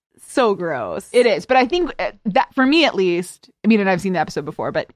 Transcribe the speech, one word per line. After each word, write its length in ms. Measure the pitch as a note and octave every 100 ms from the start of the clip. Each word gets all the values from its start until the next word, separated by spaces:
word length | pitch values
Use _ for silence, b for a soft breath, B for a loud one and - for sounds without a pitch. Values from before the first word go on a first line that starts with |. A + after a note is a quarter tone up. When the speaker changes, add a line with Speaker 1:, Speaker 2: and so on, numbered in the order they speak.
| _ _
Speaker 1:
so 360 | - - A#3 E3+
gross. 520 | E3+ C3 G2 D#2+ -
Speaker 2:
it 140 | A#3+ A#3+
is. 180 | E3+ -
But 120 | B3+
I 100 | B3
think, 260 | F4+ E4+ -
uh, 140 | F3 - G#3+
that, 260 | A3+ - -
for 100 | C4
me 180 | D#4+ C#4+
at 100 | F#3+
least, 560 | F#3 E3+ F3+ - _ _
I 40 | G#3+
mean, 120 | A3
and 80 | F#3+
I've 140 | F3+
seen 120 | F#3+
the 60 | F3
episode 240 | D#3 D#3 C#3
before, 260 | D3 A#2+
but 200 | D#3+ -